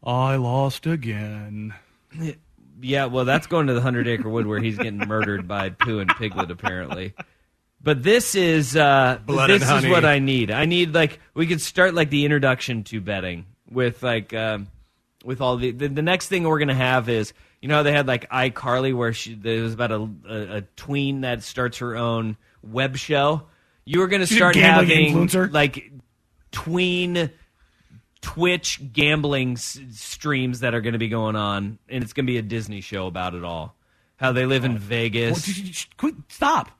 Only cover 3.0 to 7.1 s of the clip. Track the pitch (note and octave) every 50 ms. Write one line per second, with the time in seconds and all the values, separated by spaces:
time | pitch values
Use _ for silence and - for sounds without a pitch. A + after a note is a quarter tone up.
3 | C#3 B2+ B2 C3 B2+ B2 C3+ D#3 - - E3+ E3+ D#3 C#3 B2+ A#2+ A#2+ C3 B2 A#2+
4 | A2+ A#2+ A#2 A2 - A2 A2 A#2 A2+ G#2 G#2+ G#2 A2 A2+ G#2+ G#2 A#2+ A#2 G2+ G2+
5 | G2 G2+ G#2+ G#2+ G#2+ G2+ G2+ G2+ F#2 F2+ G#2 G2+ G2 F#2+ F#2 - - A#2+ A2+ G#2+
6 | G2 F#2 G#2+ - A#2 G#2+ F#2+ G2 G2+ E2+ F2 F2+ - - F#2 F2+ F2+ D2 - F2+
7 | F#2+ F#2